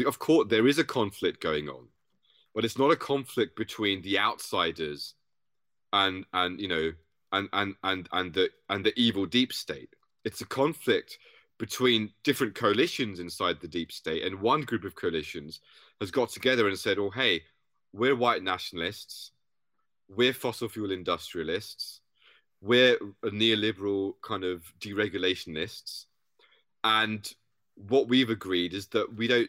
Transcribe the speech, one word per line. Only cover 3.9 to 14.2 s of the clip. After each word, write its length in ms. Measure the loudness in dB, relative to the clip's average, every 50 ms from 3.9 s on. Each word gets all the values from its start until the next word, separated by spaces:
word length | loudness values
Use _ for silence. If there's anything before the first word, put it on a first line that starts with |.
| 0 0 -2
the 160 | 0 0 2
outsiders 960 | 2 2 0 -2 -6 -2 0 2 2 2 0 -2 -4 -6 -6 -8 -12 -14 -16 _ _ _ _ _ _ _ _ _ _ _ _ _ _ _ 0
and, 340 | 2 2 0 0 -4 -8 -4 -2
and, 280 | 0 0 0 -2 -4
you 60 | -4
know, 260 | -2 0 0 0 -2 -4 -8 _ _ _ _ _ _
and, 180 | -4 -2 -2 -2 -2
and, 240 | -2 -2 -2 -4 -4 -4
and, 240 | -2 -2 -2 -4 -4
and 240 | -2 -2 -2 0 0
the, 160 | 2 2 0 0 _ _ -6
and 160 | -6 -2 0
the 160 | 0 2 2
evil 240 | 2 2 2 0 -2
deep 280 | 0 2 2 0 0 -2
state. 420 | -6 -8 -8 -8 -10 -12 -18 _ _ _ _ _ _ -10
It's 160 | -8 -8 -8
a 60 | -10
conflict 720 | -6 0 0 0 0 0 -2 0 0 0 0 0 -6 -14 -20 _ -20 -20 -20 _ _ _ -10
between 540 | -10 -8 -2 2 4 4 4 4 2 -2 -6 _ 0
different 320 | 0 2 2 0 -2 0
coalitions 640 | 0 2 2 4 4 2 0 0 -4 -6 -6 -6 -8
inside 400 | -10 -10 -6 -2 -2 -2 -2 -2 -6
the 40 |
deep 240 | -8 -6 -6 -6 -6
state, 340 | -10 -10 -6 -4 -4 -4